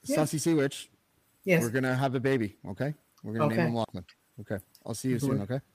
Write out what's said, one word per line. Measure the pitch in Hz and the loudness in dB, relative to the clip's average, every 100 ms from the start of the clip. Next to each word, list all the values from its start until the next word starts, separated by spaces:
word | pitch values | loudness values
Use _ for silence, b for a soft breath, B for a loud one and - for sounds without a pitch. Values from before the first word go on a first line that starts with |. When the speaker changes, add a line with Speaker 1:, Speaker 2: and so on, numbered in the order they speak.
Speaker 1:
Yeah. | - 262 | -2 0
Speaker 2:
Saucy | 156 160 | 0 0
Sea | 170 | 2
Witch. | 160 139 - - _ _ _ _ _ | 4 2 -2 -16 _ _ _ _ _
Speaker 1:
Yes. | - 175 | 2 2
Speaker 2:
We're | 117 | 4
gonna | 120 131 127 | 0 0 2
have | 139 | 0
a | 127 | 0
baby, | 127 135 107 - 98 | 2 2 0 -6 -14
okay? | 98 131 151 _ _ | -4 -4 -4 _ _
We're | 110 | -8
gonna | 113 147 | 0 2
name | 113 | 2
Speaker 1:
Okay. | 165 | 0
Speaker 2:
him | |
Lachlan. | 117 110 95 87 - _ - | 0 -4 -6 -16 -20 _ -20
Okay. | 107 101 - _ | -8 -8 -8 _
I'll | - | -10
see | 117 131 | -6 -2
you | |
Speaker 1:
Good | 120 | 0
Speaker 2:
soon, | 135 110 | 0 -2
Speaker 1:
work. | 98 | -2
Speaker 2:
okay? | 131 - | -6 -8